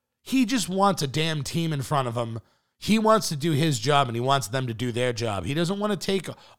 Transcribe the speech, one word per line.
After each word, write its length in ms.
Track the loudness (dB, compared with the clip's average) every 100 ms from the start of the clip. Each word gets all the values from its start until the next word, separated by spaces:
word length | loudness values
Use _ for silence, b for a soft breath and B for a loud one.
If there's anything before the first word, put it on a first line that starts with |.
| _ _
He 240 | -2 0 2
just 220 | 0 -2
wants 340 | 2 2 2
a 60 | -2
damn 360 | -2 -2 -2
team 280 | -4 -2 -2
in 100 | -2
front 280 | -2 -2 -2
of 80 | -2
him. 240 | -4 -6 -12 _ _ _
He 220 | 0 4
wants 300 | 6 4 2
to 80 | -2
do 160 | 0
his 260 | 2 2 0
job, 300 | 2 4 2
and 80 | 0
he 40 |
wants 280 | 2 2 0
them 180 | -4 -4
to 60 |
do 180 | -4 -4
their 220 | 0 -2
job. 320 | -2 -2 -4 -2
He 80 |
doesn't 260 | -2 0 0
want 120 | -2
to 60 | -2
take 300 | -2 -2 -4 -12 B